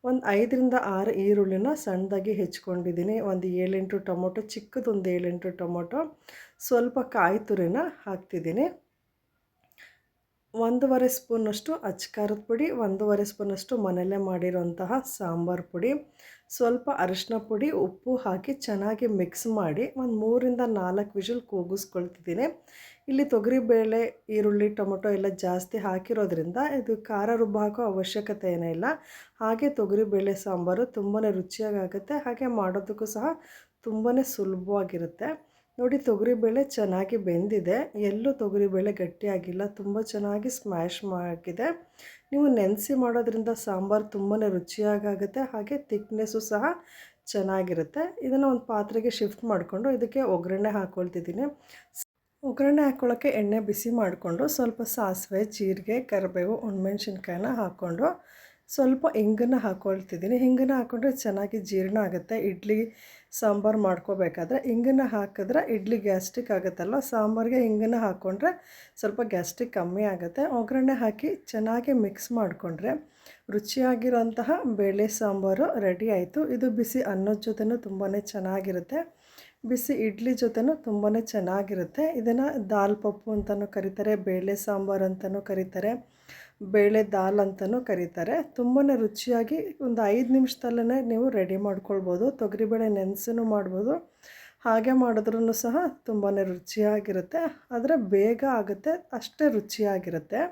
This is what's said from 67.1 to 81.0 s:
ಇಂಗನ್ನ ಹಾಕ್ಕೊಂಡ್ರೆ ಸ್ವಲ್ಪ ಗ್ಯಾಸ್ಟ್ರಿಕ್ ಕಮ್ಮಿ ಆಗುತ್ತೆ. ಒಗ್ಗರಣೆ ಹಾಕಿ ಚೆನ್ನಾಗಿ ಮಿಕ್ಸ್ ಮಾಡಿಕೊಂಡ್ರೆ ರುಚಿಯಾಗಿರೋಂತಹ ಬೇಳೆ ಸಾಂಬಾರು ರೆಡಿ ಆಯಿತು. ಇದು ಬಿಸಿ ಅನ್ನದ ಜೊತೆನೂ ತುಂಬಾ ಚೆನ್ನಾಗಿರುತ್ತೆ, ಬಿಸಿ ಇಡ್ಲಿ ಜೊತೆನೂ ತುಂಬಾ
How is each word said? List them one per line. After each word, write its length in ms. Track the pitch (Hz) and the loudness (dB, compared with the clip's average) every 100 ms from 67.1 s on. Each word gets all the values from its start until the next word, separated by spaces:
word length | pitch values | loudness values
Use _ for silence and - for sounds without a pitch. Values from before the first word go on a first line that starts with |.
| 233 214 220 226 262 226 | 0 2 2 2 2 2
ಇಂಗನ್ನ 300 | 214 226 233 | 2 2 2
ಹಾಕ್ಕೊಂಡ್ರೆ 460 | 214 185 190 196 330 349 - - - - | 0 -2 -6 0 -2 -2 -14 -20 -20 -6
ಸ್ವಲ್ಪ 200 | 214 214 226 | -4 -2 -2
ಗ್ಯಾಸ್ಟ್ರಿಕ್ 400 | 185 175 - 240 202 | -2 -4 -6 -4 -2
ಕಮ್ಮಿ 260 | 175 190 208 | -2 0 -2
ಆಗುತ್ತೆ. 320 | 185 170 214 294 247 | -2 -6 -2 0 0
ಒಗ್ಗರಣೆ 360 | 220 262 262 262 | 0 2 2 2
ಹಾಕಿ 280 | 226 214 311 392 - | 0 0 -6 -6 -6
ಚೆನ್ನಾಗಿ 420 | 220 220 233 247 254 | -4 -2 0 2 2
ಮಿಕ್ಸ್ 260 | 202 196 - 233 | 2 -2 -4 -2
ಮಾಡಿಕೊಂಡ್ರೆ 540 | 196 - 180 160 208 311 - _ - - - 208 | -2 -2 -8 -4 -4 -4 -8 _ -20 -20 -4 -4
ರುಚಿಯಾಗಿರೋಂತಹ 1000 | 208 269 254 240 247 240 226 220 240 339 254 208 | -2 0 2 2 2 2 2 0 0 0 0 2
ಬೇಳೆ 260 | 196 196 214 214 | 2 2 0 0
ಸಾಂಬಾರು 480 | 214 196 190 190 311 240 196 | -2 0 0 2 2 2 0
ರೆಡಿ 220 | 180 220 190 | 0 0 0
ಆಯಿತು. 260 | 180 294 311 247 | 0 -2 0 0
ಇದು 120 | 254 220 | 0 0
ಬಿಸಿ 240 | 233 254 208 | 0 0 0
ಅನ್ನದ 240 | 190 196 208 226 | 0 0 0 -2
ಜೊತೆನೂ 300 | 220 220 233 214 | -2 0 -2 -4
ತುಂಬಾ 200 | 190 196 202 202 | -4 -2 -2 -4
ಚೆನ್ನಾಗಿರುತ್ತೆ, 680 | 208 185 190 185 180 175 294 330 _ _ - - _ 226 | -6 -2 -2 -2 -4 -4 -6 -6 _ _ -20 -20 _ -2
ಬಿಸಿ 240 | 247 - 269 220 | -2 0 0 0
ಇಡ್ಲಿ 280 | 208 233 254 | 0 -2 0
ಜೊತೆನೂ 280 | 233 226 247 311 240 | 0 2 0 0 -2
ತುಂಬಾ 220 | 208 | 0